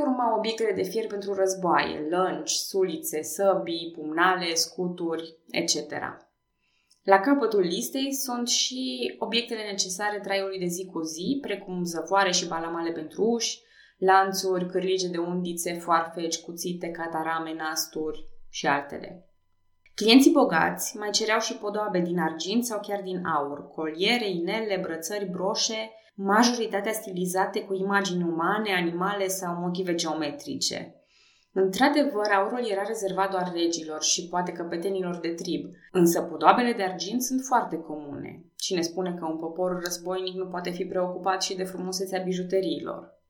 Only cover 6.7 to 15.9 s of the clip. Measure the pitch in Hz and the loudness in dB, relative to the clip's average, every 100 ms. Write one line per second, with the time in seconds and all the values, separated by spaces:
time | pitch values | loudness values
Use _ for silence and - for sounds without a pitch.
6.7 | _ _ _ - 196 269 285 226 202 175 | _ _ _ 6 6 6 4 4 4 2
7.7 | 185 - 269 269 269 - 240 240 - - | 0 -2 -4 -4 -4 -4 -4 0 0 0
8.7 | 254 254 254 240 - 208 233 233 226 214 | -4 -6 -4 -4 -4 0 0 0 -6 -6
9.7 | 196 185 180 208 202 196 196 196 190 175 | -4 -4 -2 -2 -4 -2 -2 -2 -2 -4
10.7 | 180 185 170 160 160 180 277 220 190 185 | -4 -6 -6 -6 -4 -2 -2 -2 -6 -4
11.7 | 180 170 165 160 196 190 180 175 165 165 | -4 -4 -4 2 4 4 2 0 -4 -4
12.7 | 170 170 156 151 - 220 233 - - _ | -4 -4 -4 -6 0 2 2 -2 -6 _
13.7 | - - - 190 190 190 185 190 180 180 | -20 -20 0 6 6 6 0 0 0 0
14.7 | 185 185 190 180 170 170 180 180 170 175 | -2 0 0 0 -2 -2 -2 -4 -4 -4
15.7 | 170 175 | -4 2